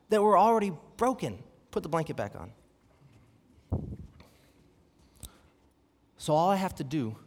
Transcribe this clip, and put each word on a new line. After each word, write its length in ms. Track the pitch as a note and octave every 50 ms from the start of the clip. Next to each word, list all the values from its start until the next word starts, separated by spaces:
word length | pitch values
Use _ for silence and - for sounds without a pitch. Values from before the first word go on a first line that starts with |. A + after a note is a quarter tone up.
| _ -
that 120 | A3 G#3 G#3
were 140 | G#3+ G3+
already 360 | F3 G3+ A3+ A3+ A3 G#3 G3 D#3 - - - -
broken. 420 | - A3+ B3+ B3+ - F3 B2 F#2+ G#2+ - - - _ _ _
Put 120 | - G#3+ -
the 60 | D#3
blanket 280 | E3 E3 D#3 - -
back 180 | A#2+ G#2 G#2 -
on. 160 | F#2+ G2 G#2 - - _ _ _ _ _ _ _ _ - - _ _ _ _ _ _ _ _ _ _ _ _ - - - - - - - - - - - - _ _ _ _ _ _ _ _ _ _ _ _ _ _ _ _ _ _ - - - _ _ _ _ _ _ _ _ _ _ _ _ _ _ _ _ - -
So 80 | - D3+
all 140 | D#3 E3+ F#3+
I 80 | G3+
have 180 | F#3+ F#3+ F3+ -
to 80 | - D3
do 320 | B2+ D#3 D3+ A#2+ A2 G#2+ - -